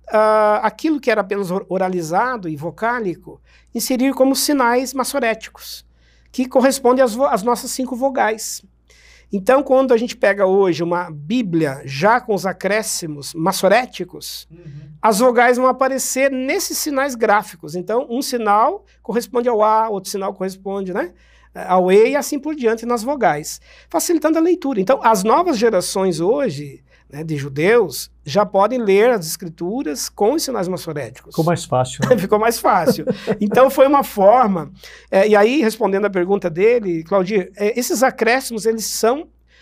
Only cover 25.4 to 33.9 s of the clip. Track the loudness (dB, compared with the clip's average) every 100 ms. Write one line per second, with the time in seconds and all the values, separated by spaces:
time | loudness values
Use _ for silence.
25.4 | 2 2 2 0 -2 -2 -2 0 0 0
26.4 | -2 -4 -10 -16 _ _ _ -12 -8 -6
27.4 | -6 -2 2 2 2 -4 -14 _ -4 -2
28.4 | 0 2 0 0 2 4 4 2 -2 -10
29.4 | -12 -10 -8 -6 -6 -8 -8 -2 0 0
30.4 | -2 -4 -4 -6 -8 -10 -10 -14 -8 -2
31.4 | 0 0 0 -2 -2 -2 2 2 2 2
32.4 | 2 0 2 2 2 -2 -2 -6 -4 -4
33.4 | 0 4 4 6 4